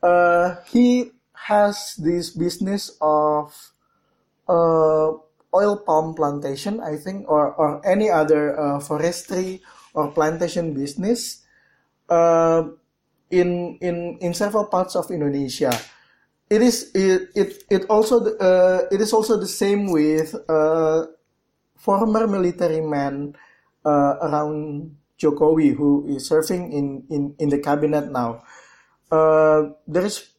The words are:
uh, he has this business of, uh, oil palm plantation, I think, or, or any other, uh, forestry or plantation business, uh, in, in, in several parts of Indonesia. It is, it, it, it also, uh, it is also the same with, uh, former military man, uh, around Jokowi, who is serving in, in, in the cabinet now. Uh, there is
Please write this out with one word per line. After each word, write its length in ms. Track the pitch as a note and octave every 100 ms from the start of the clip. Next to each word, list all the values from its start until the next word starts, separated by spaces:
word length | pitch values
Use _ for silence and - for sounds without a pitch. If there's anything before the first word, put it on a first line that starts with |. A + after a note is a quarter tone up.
uh, 520 | F3 F3 F3 F3 F3 F3 -
he 440 | A#3+ B3 B3 A#3 _ _
has 600 | _ - G#3 G#3 G3+ - -
this 360 | D#3+ F3 F3
business 680 | - F3 F3 F#3+ G3 - -
of, 720 | D#3 D3+ D3+ D3+ D3 - - _ _ _ _ _ _ _ -
uh, 640 | F3 E3 D#3+ D#3 D#3 D#3 D#3 _ _ _
oil 240 | F3+ G#3 G3+ -
palm 280 | D#3 D#3+
plantation, 680 | D#3+ D3 C#3+ C#3+ C#3 G3+ A3
I 160 | F3 D3+
think, 320 | F#3 G3 -
or, 240 | D3+ D3
or 320 | - D3+ D3 -
any 220 | F#3+ G#3+
other, 500 | E3+ D3+ D3+ D3 D3
uh, 200 | D3 C#3+
forestry 800 | C#3+ D3+ E3+ E3+ - F#3 F#3 F#3 _ - _
or 180 | D#3+ D3
plantation 640 | D#3 D#3 D#3+ F3 E3+ E3+
business, 720 | C#3+ C#3+ - F#3 A#3+ - - _ _ _ _ _ _ _
uh, 540 | E3+ E3+ E3 E3 E3 D#3+ - _ _ _ _ _
in, 480 | F3+ F3+ F3 F3 -
in, 380 | F3+ E3+ F3 -
in 140 | F3
several 320 | E3+ G#3 G#3+ G#3
parts 300 | F#3 F#3 F#3+
of 140 | E3
Indonesia. 600 | F3+ D3 C#3 C3+ B2 C#3+ A#2 - _ _ _ _ _ _
It 120 | G#3+
is, 300 | B3 A#3 -
it, 360 | F#3+ F#3+ F#3+ F#3
it, 300 | G#3 F#3+ - -
it 160 | F#3+ F#3
also, 360 | G#3+ A3 A#3+ G#3+ G#3+
uh, 500 | F#3 F#3 F3+ F#3 -
it 80 | G3
is 140 | G#3+
also 260 | A3+ A3 G#3+
the 80 | F#3
same 440 | - G3+ G3+ G3+
with, 440 | E3 D3+ D#3 D#3 - -
uh, 560 | D#3 D#3 D#3+ D#3+ D#3+ D#3+ - _ _ _ _ _ _
former 500 | - G3 A3+ A3 A3
military 540 | G3 F3+ E3+ F3 D#3+
man, 540 | D#3 D3 C#3 C#3 C#3+ - _ _ _ _ D3+
uh, 300 | D3 C#3+ C#3
around 760 | E3 D3 D3+ D3+ D3+ D3 D#3+ - _ _
Jokowi, 580 | - C#3+ D#3 D#3+ D3+ B2
who 320 | C#3+ C#3+ C#3+
is 200 | C#3 -
serving 460 | D#3+ D#3+ F3+ F3
in, 300 | C#3+ C#3+ C#3 -
in, 260 | D3+ C#3+ -
in 100 | D3+
the 100 | C#3+
cabinet 520 | C#3+ D3 D3+ D3+ C#3+
now. 320 | C3 A#2 A#2 - - - _ _ _ _
Uh, 600 | D#3+ D#3 D#3 D#3 D#3 D3+ C#3+ -
there 180 | D3+ G3
is 240 | G3+ -